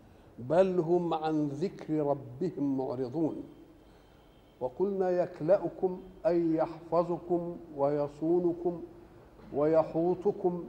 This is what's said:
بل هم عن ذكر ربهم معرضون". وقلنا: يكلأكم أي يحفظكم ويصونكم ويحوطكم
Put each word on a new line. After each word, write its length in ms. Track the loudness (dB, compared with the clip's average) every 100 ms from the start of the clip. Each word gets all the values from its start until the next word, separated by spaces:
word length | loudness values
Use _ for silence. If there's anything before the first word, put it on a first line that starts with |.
| -20 -20 -20 -12
بل 400 | 2 4 4 2
هم 360 | 2 2 2
عن 340 | -2 0 0 -2
ذكر 460 | -2 -6 -6 -4
ربهم 840 | -2 0 -2 -6 -6 -4 -2 -2 -2
معرضون". 640 | -2 -4 -4 -2 -2 -2 -10 -18 -20 -20 -20 -20 -20 -20 -20 -20 -20 -8
وقلنا: 500 | -6 -2 0 0 2
يكلأكم 920 | 2 0 -2 4 4 2 -2 -2 -2 -10 -4 0
أي 280 | 2 2
يحفظكم 1040 | 2 0 -4 -2 0 2 -2 0 -2 -2 -8 -10 -2
ويصونكم 1040 | 0 2 -2 -2 2 2 2 0 -2 -4 -8 -18 -20 -20 -20 -20 -6
ويحوطكم 1120 | 0 4 4 4 2 0 0 0 0 0 -2